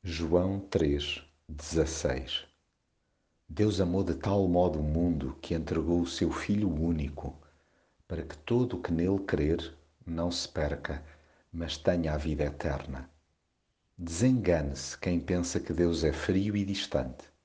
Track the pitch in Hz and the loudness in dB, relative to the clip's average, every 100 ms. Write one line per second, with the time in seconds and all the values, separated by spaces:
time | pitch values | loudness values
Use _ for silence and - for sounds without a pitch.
0 | 87 80 80 87 95 98 98 98 76 71 | -6 -4 2 4 4 -2 -2 0 2 0
1 | - - - _ - 73 - 80 73 - | -2 -8 -12 _ -14 -12 -2 0 0 0
2 | - 65 65 - - _ _ _ _ _ | -2 -2 -4 -8 -10 _ _ _ _ _
3 | _ _ _ _ - 80 107 95 90 92 | _ _ _ _ -12 2 2 4 2 2
4 | 87 80 98 101 92 87 90 76 76 78 | 0 -2 0 2 4 4 4 2 0 2
5 | 87 78 67 - - 82 76 82 78 87 | 2 2 -2 -8 -4 -4 0 -2 2 2
6 | 85 - 87 - - 104 98 76 82 80 | 0 0 0 0 0 0 2 2 0 0
7 | 71 73 - - - _ _ _ _ _ | -2 -6 -10 -12 -20 _ _ _ _ _
8 | _ 80 78 - - 120 123 - - 82 | _ -8 -8 -12 -2 0 0 -2 -2 0
9 | 90 98 - 73 73 82 - - _ _ | 2 0 0 0 2 0 -4 -14 _ _
10 | - 82 85 - - - 73 - - 78 | -8 -4 -2 -4 -6 -2 -2 -2 -6 -8
11 | - - _ _ _ 85 82 - - 87 | -10 -20 _ _ _ -8 -6 0 0 2
12 | 80 76 76 73 71 - 82 71 - 67 | 0 -2 -2 0 -2 -2 -4 -4 -6 -10
13 | 67 _ _ _ _ _ _ _ _ - | -12 _ _ _ _ _ _ _ _ -10
14 | 85 85 127 127 90 82 73 69 - - | -8 2 4 4 4 4 2 -4 -10 -6
15 | 92 87 - 90 87 87 - 80 87 80 | -2 0 0 0 0 -2 -2 2 4 4
16 | 78 78 - 95 101 101 98 98 - - | 2 0 2 2 2 0 -2 -4 -2 -2
17 | 64 - - _ | -2 -10 -20 _